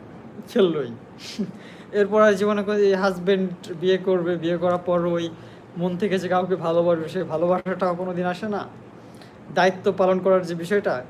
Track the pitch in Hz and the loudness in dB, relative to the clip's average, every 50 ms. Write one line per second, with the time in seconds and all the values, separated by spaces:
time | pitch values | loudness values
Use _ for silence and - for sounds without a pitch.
0 | - - - - - - - 208 - - - 233 190 170 156 151 131 120 113 113 | -20 -20 -20 -20 -20 -18 -18 -16 -12 -2 2 4 4 4 2 0 -4 -6 -10 -14
1 | - - - - - - - - 196 - - - - - - - - - - 208 | -16 -20 -20 -18 -16 -10 -8 -6 -8 -8 -8 -14 -18 -18 -20 -20 -12 -2 0 0
2 | 202 190 214 214 214 214 202 185 208 208 214 208 196 202 208 208 202 196 190 185 | 2 4 4 6 6 6 6 4 2 0 0 0 -2 0 0 2 4 4 4 4
3 | 196 196 185 175 175 190 196 190 190 180 175 - - - 180 151 175 185 190 185 | 2 0 0 0 0 0 2 2 0 -2 -4 -8 -10 -12 -8 -2 0 2 2 2
4 | 185 196 185 180 170 175 175 165 160 170 175 165 175 180 180 175 180 185 175 175 | 2 0 0 0 0 -2 -2 -2 -2 -2 -2 0 0 0 0 0 0 0 0 0
5 | 170 175 170 170 170 165 165 - - - - - - - - 175 175 185 180 175 | 0 0 0 -2 -2 -6 -8 -12 -18 -20 -20 -20 -20 -14 -6 -4 -4 -2 -2 -2
6 | 214 196 190 190 165 175 180 180 185 175 185 156 160 165 165 170 170 175 170 160 | 0 0 0 -2 0 0 0 0 2 0 -2 -2 0 0 2 2 4 4 2 2
7 | 160 151 165 185 165 170 160 156 170 175 185 180 - 185 185 180 190 180 175 170 | -2 -4 -4 -6 -4 -4 -2 0 0 2 0 0 -2 -4 -2 -2 -2 -2 -2 -2
8 | 185 185 180 175 180 180 180 180 226 214 202 180 - - - - - - - - | -4 -4 -4 -2 -2 -2 -4 -4 -6 -6 -6 -6 -8 -10 -14 -18 -20 -20 -20 -20
9 | - - - - - - - - - - 147 180 180 190 190 185 - 208 180 202 | -20 -20 -20 -20 -20 -20 -20 -20 -18 -2 2 4 4 4 2 2 0 0 2 4
10 | 190 185 190 185 180 196 190 185 180 165 175 165 170 175 208 202 202 196 139 127 | 4 4 2 2 4 4 4 4 2 -2 -6 -8 -4 -2 -2 0 0 0 -2 -4
11 | 127 | -6